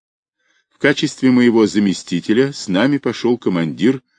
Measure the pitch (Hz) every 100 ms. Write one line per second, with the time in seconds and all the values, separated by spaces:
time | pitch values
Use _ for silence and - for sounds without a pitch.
0 | _ _ _ _ _ _ _ _ 139 143
1 | 151 - 131 123 120 113 104 101 101 90
2 | - 87 - 110 139 - - 90 131 139
3 | 123 - 117 123 107 87 82 64 113 135
4 | -